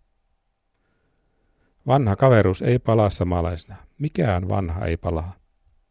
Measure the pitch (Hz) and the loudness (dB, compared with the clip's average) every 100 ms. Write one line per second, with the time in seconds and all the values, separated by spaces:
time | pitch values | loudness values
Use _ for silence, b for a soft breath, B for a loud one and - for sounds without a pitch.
0 | _ _ _ _ _ _ _ _ _ _ | _ _ _ _ _ _ _ _ _ _
1 | _ _ _ _ _ _ _ _ 135 139 | _ _ _ _ _ _ _ _ 0 2
2 | 110 98 135 113 95 92 - 123 - 113 | 2 4 4 6 4 0 0 0 2 2
3 | 101 - 90 87 87 82 - - - - | 2 0 -2 -2 -2 -6 -12 -20 -20 -10
4 | 147 - 131 90 92 101 90 82 82 82 | -8 -2 -2 0 -2 -4 -4 -6 -4 -4
5 | 90 82 87 - _ _ _ _ _ | -4 -6 -8 -14 _ _ _ _ _